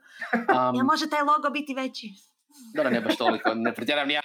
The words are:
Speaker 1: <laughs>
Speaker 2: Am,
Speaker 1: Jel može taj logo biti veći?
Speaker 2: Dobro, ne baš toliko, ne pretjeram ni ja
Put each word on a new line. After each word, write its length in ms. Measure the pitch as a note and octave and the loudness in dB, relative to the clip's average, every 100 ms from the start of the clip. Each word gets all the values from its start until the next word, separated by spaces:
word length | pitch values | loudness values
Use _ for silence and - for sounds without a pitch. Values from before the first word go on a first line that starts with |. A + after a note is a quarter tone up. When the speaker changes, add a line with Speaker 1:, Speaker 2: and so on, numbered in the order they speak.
| - - | -12 -14
Speaker 1:
<laughs> 300 | - A#3 A#3 | -4 -2 2
Speaker 2:
Am, 260 | B3+ B3+ | 2 2
Speaker 1:
Jel 100 | B3 | 2
može 260 | C4+ D#4 D4+ | 2 2 0
taj 100 | D4+ | 0
logo 280 | C#4+ D4+ D4 | 2 2 2
biti 240 | C#4+ D4 | -4 -6
veći? 360 | C4 C4 - G#3 G3 _ _ _ - A3+ | -6 -6 -8 -14 -18 _ _ _ -20 -8
Speaker 2:
Dobro, 160 | D3+ C3+ | -2 2
ne 100 | A#2 | 2
baš 160 | A2 A2+ | 0 2
toliko, 380 | A2+ A2 - | 2 2 0
ne 200 | A2+ A#2 | 0 -2
pretjeram 340 | A#2 A#2+ D3 C#3 | -2 -2 0 0
ni 60 | |
ja 60 | D3 | -2